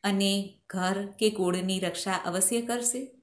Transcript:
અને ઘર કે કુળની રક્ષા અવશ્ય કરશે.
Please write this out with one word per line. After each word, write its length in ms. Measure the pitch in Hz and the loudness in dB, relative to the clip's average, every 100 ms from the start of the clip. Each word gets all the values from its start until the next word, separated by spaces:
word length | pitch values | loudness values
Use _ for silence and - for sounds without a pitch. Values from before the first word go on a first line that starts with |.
અને 560 | 202 196 196 202 196 - _ | 0 2 2 2 -2 -12 _
ઘર 280 | 185 185 196 202 - | -2 0 0 -4 0
કે 100 | 214 | 0
કુળની 500 | 214 185 185 185 185 | 2 0 0 0 0
રક્ષા 400 | 180 170 196 185 - | -2 -4 -2 -2 -2
અવશ્ય 360 | 180 190 233 | 2 2 2
કરશે. 400 | 233 240 240 254 269 - | -2 -2 0 -2 -8 -14